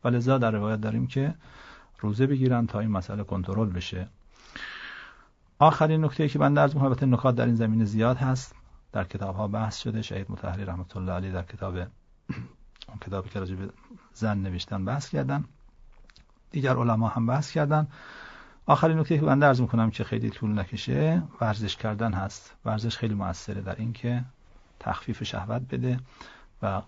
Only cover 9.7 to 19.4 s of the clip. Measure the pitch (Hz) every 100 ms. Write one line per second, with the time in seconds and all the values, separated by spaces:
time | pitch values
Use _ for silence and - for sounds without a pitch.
9.7 | - 117 110 107 98 98 101 - 92 98
10.7 | 90 90 - 92 90 95 92 90 - 95
11.7 | 90 90 - _ _ _ - 117 - -
12.7 | - - 104 - 95 95 101 90 92 98
13.7 | - - - _ - 113 104 95 90 -
14.7 | 98 95 131 - 147 131 143 147 _ -
15.7 | _ - - - - - _ _ 156 135
16.7 | 127 120 113 113 120 117 131 147 160 147
17.7 | 151 151 - - - - - - - -
18.7 | 147 165 160 151 160 151 135